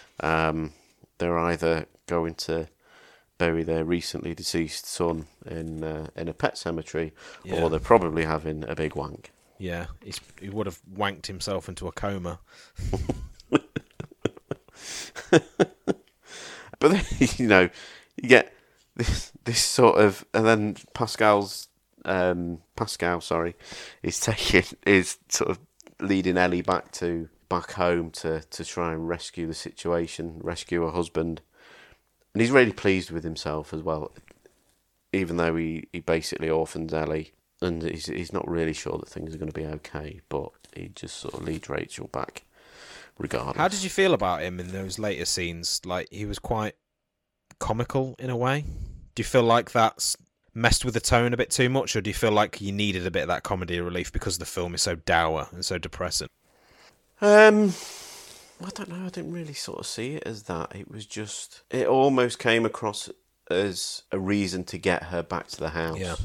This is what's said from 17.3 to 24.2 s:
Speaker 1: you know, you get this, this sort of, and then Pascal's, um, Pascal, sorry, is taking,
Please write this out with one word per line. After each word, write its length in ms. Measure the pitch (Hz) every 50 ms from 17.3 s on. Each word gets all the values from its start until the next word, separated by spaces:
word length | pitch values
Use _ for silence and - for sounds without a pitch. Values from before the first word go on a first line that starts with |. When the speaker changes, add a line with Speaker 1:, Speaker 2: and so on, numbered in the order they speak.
| - -
Speaker 1:
you 100 | 127 107
know, 220 | 101 92 92 87 - - - - - - - _ _ -
you 80 | - 117
get 240 | 127 120 - - - _ _ _ _ _ _ _ _
this, 360 | - 117 - - - - - - - -
this 140 | 117 113 -
sort 400 | - - - - 123 110 - -
of, 260 | 107 101 95 - - - -
and 120 | 110 110
then 300 | 110 113 110 107 107 - - - - _
Pascal's, 760 | - 120 110 - - 110 107 104 101 101 98 - - - - _ _ _ _ _ _ -
um, 560 | - 95 92 90 90 90 87 87 85 85 82 - _ _
Pascal, 460 | - 95 - - - - 87 87 85
sorry, 340 | - - 85 82 82 87 - - - - - - - - - -
is 180 | - 90 -
taking, 440 | -